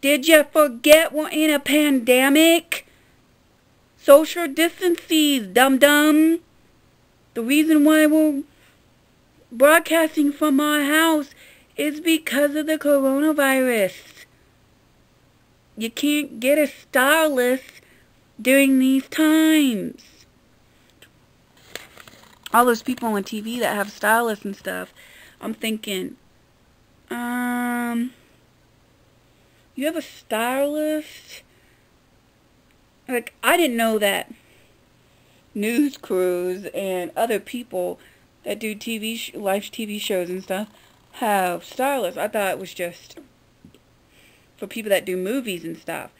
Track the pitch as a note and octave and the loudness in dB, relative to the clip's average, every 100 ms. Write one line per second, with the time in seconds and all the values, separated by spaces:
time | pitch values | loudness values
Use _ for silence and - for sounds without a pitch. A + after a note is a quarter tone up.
0 | C#4 D4 D4 D#4+ D4 - D4+ A#3 C4+ D4+ | 0 0 4 4 4 2 2 2 6 6
1 | E4 C#4 D4+ - D#4 D4 C#4+ C#4+ D4+ C4+ | 6 -2 -6 -2 0 0 0 0 2 0
2 | A3+ B3+ C4 C#4+ D#4+ E4+ - - - _ | 2 4 4 4 6 4 0 -12 -12 _
3 | _ _ _ _ _ _ _ _ _ _ | _ _ _ _ _ _ _ _ _ _
4 | - C#4+ D#4 - E4+ C4+ E4 - F#4 E4+ | 6 6 6 -4 -6 0 -2 0 -2 -2
5 | - D#4 D4+ C#4 G3+ F#3+ C4 C4 C#4+ D4 | 0 0 2 0 0 2 4 4 4 4
6 | D4+ D4+ D#4 E4 _ _ _ _ _ _ | 4 4 4 0 _ _ _ _ _ _
7 | _ _ _ - A#3 C#4+ D#4 D#4 D4 D#4 | _ _ _ -10 -2 0 4 4 4 4
8 | D#4 D#4 D#4 C#4 D4 _ _ _ _ _ | 4 4 2 0 -8 _ _ _ _ _
9 | _ _ _ _ _ A#3 C4+ D#4+ E4 D#4+ | _ _ _ _ _ 2 4 4 2 0
10 | D#4+ D#4+ C#4+ C#4+ D4+ C4+ D4+ D4+ C#4+ D4+ | 0 0 -2 0 0 0 0 0 0 2
11 | E4 D#4+ D4 - - - _ - C#4+ D4+ | 2 0 -2 -14 -20 -20 _ -6 -6 -4
12 | E4+ D#4+ - B3 D4 C#4+ D4+ D#4 D4 C#4+ | -2 -2 -2 -2 0 -2 -4 -4 2 2
13 | C4+ C4+ D4+ D4+ C4+ C4 B3+ A#3 F#3+ - | 2 0 0 0 0 2 0 0 -2 -4
14 | - - - _ _ _ _ _ _ _ | -20 -20 -20 _ _ _ _ _ _ _
15 | _ _ _ _ _ _ _ - A3+ - | _ _ _ _ _ _ _ -10 -10 -4
16 | C#4+ D4 D4 A3+ B3 D4 C#4+ - - C#4 | -2 -2 -4 -6 0 2 0 -4 -6 0
17 | C4 D#4 D#4+ C4+ B3 C4 - - _ _ | 2 2 2 0 0 -2 -6 -20 _ _
18 | _ _ _ _ A3 C4+ C#4 C4+ C4 C4+ | _ _ _ _ 2 4 4 4 4 2
19 | - - D#4 D#4 D#4+ D#4 C#4+ A3 E3+ - | -2 0 2 4 4 4 2 0 -6 -12
20 | - _ _ _ _ _ _ _ _ _ | -20 _ _ _ _ _ _ _ _ _
21 | - _ _ _ _ _ _ - - - | -20 _ _ _ _ _ _ -20 -20 -20
22 | - - - _ - A3+ B3 A3+ - B3 | -20 -20 -20 _ -4 2 2 2 -2 -8
23 | A#3+ G#3 G3 A3 G#3+ A#3+ A3+ G#3 G3+ - | -4 -4 -6 -10 -10 -6 -4 -4 -6 -4
24 | G#3 A3+ A#3+ G#3+ G3+ G3+ - F#3 F#2 _ | 0 0 0 -4 -10 -12 -10 -10 -12 _
25 | - - - _ - A3 A3+ A3 G#3+ F#3+ | -20 -20 -20 _ -12 -8 -6 -8 -6 -8
26 | F#3 - _ _ _ _ _ _ _ _ | -8 -14 _ _ _ _ _ _ _ _
27 | _ A#3+ A#3+ B3 B3 A#3+ A#3+ A#3+ A#3+ A#3 | _ -10 -8 -6 -4 -4 -4 -4 -4 -4
28 | B3 - _ _ _ _ _ _ _ _ | -6 -8 _ _ _ _ _ _ _ _
29 | _ _ _ _ _ _ _ - C#4 E4 | _ _ _ _ _ _ _ -6 -6 -6
30 | - - - A3 A#3 C4 C#4+ D4+ D4+ D#4 | -10 -16 -8 -4 -4 -2 -2 -2 -4 -4
31 | D4+ - - - _ _ _ _ _ _ | -6 -18 -20 -20 _ _ _ _ _ _
32 | _ _ _ _ _ _ _ _ _ _ | _ _ _ _ _ _ _ _ _ _
33 | _ B3+ A#3 _ A#3+ E4+ E4 A#3 A3+ A3 | _ -8 -8 _ 0 2 2 0 0 0
34 | G3+ F#3 - - _ _ _ _ _ _ | 0 -2 -6 -16 _ _ _ _ _ _
35 | _ _ _ _ _ - G#3 A#3+ D4 C4+ | _ _ _ _ _ -6 -4 0 -2 -2
36 | - F#3 F3+ F3+ F3+ F#3 G3 - G3 F#3 | -6 -2 0 -2 -4 -8 -10 -8 -6 -6
37 | F3+ - A3+ G#3+ G#3 B3 A#3+ F#3+ F3+ F3+ | -8 -4 -2 -4 -6 -14 -10 -8 -8 -8
38 | - _ _ _ - G#3 A3 G#3+ A3+ A3+ | -16 _ _ _ -12 -8 -8 -8 -8 -8
39 | A3 A3+ - - G3+ G3 G3+ - A3 G#3 | -8 -8 -10 -8 -4 -4 -6 -12 -10 -8
40 | - G3 F3+ F#3 F#3+ F#3+ G#3+ - _ _ | -6 -4 -4 -8 -8 -8 -10 -14 _ _
41 | _ - A#3 G3+ F#3 F3 E3+ - C4 C#4 | _ -8 -2 0 -2 -4 -10 -6 -4 -2
42 | G3 - F#3+ A3 G3 D3+ F#3 - F3 E3+ | -4 -6 -6 -4 -4 -4 -10 -10 -12 -12
43 | - - C#4+ _ _ _ - _ _ _ | -20 -20 -20 _ _ _ -20 _ _ _
44 | _ _ _ _ _ _ G3+ A#3 G#3+ G3 | _ _ _ _ _ _ -14 -12 -2 -2
45 | G3+ F#3 F#3 B3+ A3+ F3+ E3 E3 - D#3+ | 0 -6 -4 -6 -6 -8 -10 -14 -12 -12
46 | B2 | -12